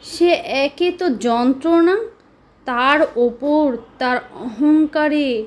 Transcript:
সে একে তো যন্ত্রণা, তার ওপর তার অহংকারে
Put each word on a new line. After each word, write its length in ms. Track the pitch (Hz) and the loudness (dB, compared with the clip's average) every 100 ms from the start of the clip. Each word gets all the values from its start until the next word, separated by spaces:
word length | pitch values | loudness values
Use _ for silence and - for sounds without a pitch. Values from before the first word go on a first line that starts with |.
সে 280 | - - 349 | -16 0 2
একে 600 | 339 - 254 285 285 349 | 2 -2 -2 -4 -2 -4
তো 160 | 359 359 | -2 -4
যন্ত্রণা, 840 | 226 240 233 247 262 320 339 339 392 453 - _ _ _ _ | -2 -2 0 0 0 2 4 4 2 -4 -14 _ _ _ _
তার 360 | - 240 262 294 311 226 | -8 -2 2 2 0 0
ওপর 600 | 240 233 277 302 302 233 - - | -2 -2 0 2 2 -2 -10 -6
তার 200 | 247 247 - | -4 -4 -6
অহংকারে 1120 | - 247 214 294 311 311 311 302 302 285 233 | -12 -12 -2 2 4 2 0 0 0 0 -2